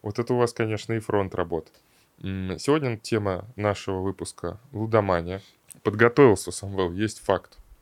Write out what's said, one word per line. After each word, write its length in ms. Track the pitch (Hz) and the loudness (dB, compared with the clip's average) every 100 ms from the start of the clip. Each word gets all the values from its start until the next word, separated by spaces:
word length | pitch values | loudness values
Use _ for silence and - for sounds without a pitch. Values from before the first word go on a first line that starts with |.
Вот 160 | 107 104 | -8 -4
это 160 | 117 | 0
у 40 | 123 | 2
вас, 140 | 120 | 2
конечно, 420 | - 110 107 - | 0 -2 -2 -4
и 60 | 113 | -6
фронт 360 | 107 104 95 95 | 0 0 0 -2
работ. 320 | 87 85 - _ _ _ _ _ | -4 -4 -8 _ _ _ _ _
М, 340 | 95 95 92 85 | -8 -6 -6 -4
сегодня 400 | - 156 135 110 | 0 0 0 -6
тема 480 | - 110 101 90 104 - | -4 -2 -2 -4 -8 -4
нашего 440 | 104 98 - 95 | -2 -2 -4 -4
выпуска — 580 | 95 90 85 - 87 92 - | -4 -6 -10 -8 -10 -10 -14
лудомания. 680 | 104 110 110 98 87 85 95 - _ _ - | -10 0 2 4 0 -2 -10 -12 _ _ -6
Подготовился, 720 | - 107 117 131 135 95 - | -4 4 4 8 8 6 0
Самвел, 420 | - 101 95 90 | -10 -8 -2 -2
есть 260 | 87 107 - | -2 -4 -4
факт. 380 | - 92 - - - - | -2 -2 -2 -20 -20 -20